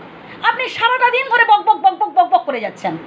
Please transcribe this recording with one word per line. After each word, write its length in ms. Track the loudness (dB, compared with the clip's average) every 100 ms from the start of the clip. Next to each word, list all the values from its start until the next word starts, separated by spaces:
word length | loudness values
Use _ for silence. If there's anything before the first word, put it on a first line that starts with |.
| -10 -20 -20 -4
আপনি 260 | -4 -2 -6
সারাটা 420 | -2 -2 2 0
দিন 180 | 0 0
ধরে 160 | 2
বকবক, 320 | 4 2 2 2
বকবক, 320 | 0 0 0
বকবক 340 | 0 2 0
করে 160 | 0 -6
যাচ্ছেন। 360 | -6 -6 -6 -6